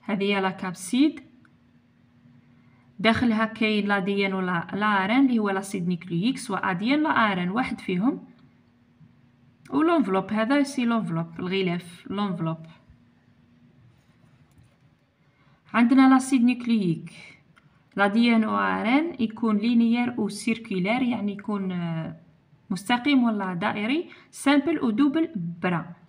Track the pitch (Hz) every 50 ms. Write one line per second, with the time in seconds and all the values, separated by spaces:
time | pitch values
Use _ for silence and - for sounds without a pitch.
0 | _ - 226 185 202 202 202 196 185 190 190 - 202 185 175 - - - - 247
1 | 294 311 - - - - _ _ _ _ _ _ _ _ _ _ _ _ _ _
2 | _ _ _ _ _ - - - _ _ _ _ _ _ _ _ _ - _ -
3 | 190 220 226 - 247 233 214 220 220 220 220 - 226 214 214 208 196 202 202 196
4 | 185 202 202 196 196 196 190 190 185 180 180 170 170 - 196 196 214 214 208 196
5 | 190 196 226 269 277 254 240 220 208 202 190 190 196 - - 190 170 175 180 165
6 | - - 170 170 190 247 269 - - - 196 - - 196 185 175 202 240 285 302
7 | 302 320 - 247 226 208 190 180 175 175 190 240 262 - 226 - - - 185 175
8 | 208 269 349 - - - - _ - _ _ _ _ _ _ _ _ _ _ _
9 | - _ _ _ _ _ _ _ _ _ _ _ _ - - 277 311 339 339 320
10 | 220 190 190 190 190 - 214 214 220 220 277 294 277 277 - - 240 233 233 226
11 | 185 170 170 165 170 165 - - 180 180 190 196 190 180 175 175 - - - -
12 | - - 190 202 208 196 175 160 165 165 165 160 - - - - _ - - _
13 | _ _ _ _ _ _ _ _ _ _ _ _ _ _ _ _ _ _ _ _
14 | _ _ _ _ _ _ _ _ _ _ _ - _ _ _ _ _ _ _ _
15 | _ _ _ _ _ _ _ _ _ _ _ _ _ - - 226 240 233 269 262
16 | 269 262 262 262 262 - 277 254 233 247 254 247 - 233 233 220 190 170 160 -
17 | 160 - - - - - - _ _ _ _ - _ _ _ _ _ _ _ 190
18 | 202 202 196 233 240 240 233 226 220 214 202 202 196 190 185 190 196 220 254 294
19 | 320 339 359 - 226 214 - - 233 220 208 202 208 240 247 233 233 226 233 240
20 | 240 240 240 - 214 196 - - - 233 226 - - - 190 185 175 196 233 254
21 | 262 240 240 202 202 202 196 202 - - 208 196 190 185 180 175 170 165 165 160
22 | 160 160 - - - _ _ _ _ _ _ _ _ _ 190 175 - - 247 247
23 | 240 294 285 262 240 233 214 202 196 185 185 170 202 220 226 214 208 226 277 330
24 | 359 - - - - _ - - - 277 285 294 285 339 320 - - 233 208 220
25 | 285 294 277 320 330 330 - - 170 170 170 - - 180 175 160 156 - - _
26 | -